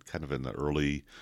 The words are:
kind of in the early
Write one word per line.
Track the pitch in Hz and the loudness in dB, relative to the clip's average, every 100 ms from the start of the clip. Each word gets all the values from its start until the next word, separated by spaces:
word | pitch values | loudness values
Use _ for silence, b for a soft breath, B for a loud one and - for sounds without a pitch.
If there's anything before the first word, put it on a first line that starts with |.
| - | -6
kind | 85 76 | -6 -2
of | |
in | 69 | -2
the | 65 | -2
early | - 73 73 73 71 b b | -2 2 4 4 2 b b